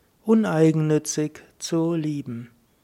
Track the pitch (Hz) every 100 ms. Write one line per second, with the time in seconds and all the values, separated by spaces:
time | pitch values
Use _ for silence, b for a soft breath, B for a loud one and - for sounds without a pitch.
0 | b b - 220 202 160 160 156 156 151
1 | 151 - 151 - - - - 165 165 170
2 | 151 143 131 117 120 _ _ _